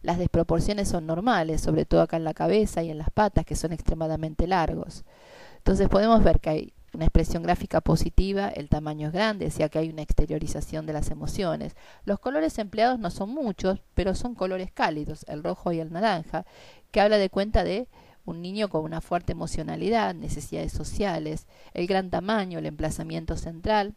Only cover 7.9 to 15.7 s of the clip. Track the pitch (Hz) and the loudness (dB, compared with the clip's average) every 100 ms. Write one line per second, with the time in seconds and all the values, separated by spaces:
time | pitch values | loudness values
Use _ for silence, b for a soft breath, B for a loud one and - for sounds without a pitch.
7.9 | 165 170 - 190 196 202 - 147 151 151 | 4 4 4 4 0 -2 -6 -2 -2 -2
8.9 | 151 151 175 220 208 160 - 156 156 160 | -6 -4 0 0 0 -4 -2 -2 0 -4
9.9 | 156 151 - 151 156 156 156 - 156 156 | -6 2 2 2 -2 -4 -6 -6 -8 -6
10.9 | 151 - 151 147 - 185 156 147 - B | -4 -4 -4 -6 -4 -4 -4 -8 -12 B
11.9 | B - 202 254 294 320 - 208 220 233 | B -4 -2 -2 0 -2 -2 -6 0 2
12.9 | 254 185 - 196 285 247 190 190 196 _ | 2 -4 -6 -6 -4 -4 -2 -2 -2 _
13.9 | - 185 185 247 233 185 185 185 - 220 | -2 0 -2 -4 -4 -4 -4 -8 -2 0
14.9 | 151 147 151 - 151 175 185 180 | 0 -8 -10 -10 -6 -6 -4 -4